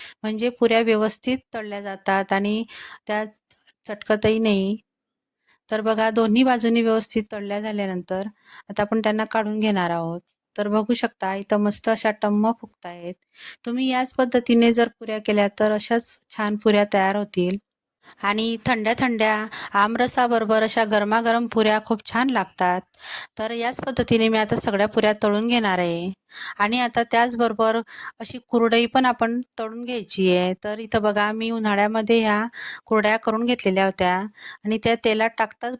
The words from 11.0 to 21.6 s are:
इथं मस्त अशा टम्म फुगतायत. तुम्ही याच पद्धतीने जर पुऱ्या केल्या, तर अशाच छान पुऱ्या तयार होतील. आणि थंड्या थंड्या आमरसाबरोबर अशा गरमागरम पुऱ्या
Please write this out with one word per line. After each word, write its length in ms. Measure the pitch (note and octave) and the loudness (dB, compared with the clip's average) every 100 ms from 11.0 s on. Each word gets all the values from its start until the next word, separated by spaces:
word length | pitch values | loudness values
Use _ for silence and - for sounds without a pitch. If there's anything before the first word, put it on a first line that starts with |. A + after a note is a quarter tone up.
| A3+ - F#3+ | -2 -4 -6
इथं 260 | G3 G3 G#3 | -6 -2 0
मस्त 280 | G#3 G#3 A3 | 2 0 -2
अशा 220 | A3 A3 G#3 | 0 0 -2
टम्म 280 | G#3 G#3 G#3+ | 0 2 0
फुगतायत. 640 | A#3 G#3+ _ F3 F3 F3 - _ - - - | -2 -10 _ -16 -12 -14 -14 _ -20 -20 -14
तुम्ही 240 | A#3+ A#3+ C4 | -8 -4 -2
याच 240 | B3+ C4 | -2 -2
पद्धतीने 580 | - B3 B3 A#3+ A#3 A#3 | -2 0 0 4 4 6
जर 160 | A#3 A#3 | 4 2
पुऱ्या 280 | - A3 G#3+ | -2 -10 -6
केल्या, 300 | G#3+ G#3 G3+ - | 0 2 2 2
तर 140 | G#3+ | 0
अशाच 460 | G#3+ - A#3 - - - | 0 0 -2 -2 -8 -10
छान 280 | - G#3 G#3 | -6 -4 0
पुऱ्या 280 | A3 G#3 G#3 | 2 2 2
तयार 240 | G3+ F#3+ G#3 | 2 0 -2
होतील. 400 | G3+ F#3 F3 G3+ _ _ _ _ - - | -4 -2 -2 -4 _ _ _ _ -20 -8
आणि 340 | G3 G#3 A3+ A3+ B3+ | -4 -2 -2 -2 -2
थंड्या 260 | A#3 G#3+ B3 | 0 0 0
थंड्या 480 | C4 A3 G#3+ G#3+ A3 - - | 0 2 0 0 -4 -10 -4
आमरसाबरोबर 880 | G3+ G#3 A#3 B3 - A#3+ A#3 G#3+ A3 | 0 2 2 0 2 2 2 2 2
अशा 220 | A3 A#3 | 2 0
गरमागरम 600 | G#3+ G#3+ G#3 A3+ A#3 A#3 A#3 | 2 0 2 0 2 0 0
पुऱ्या 320 | A3+ | 0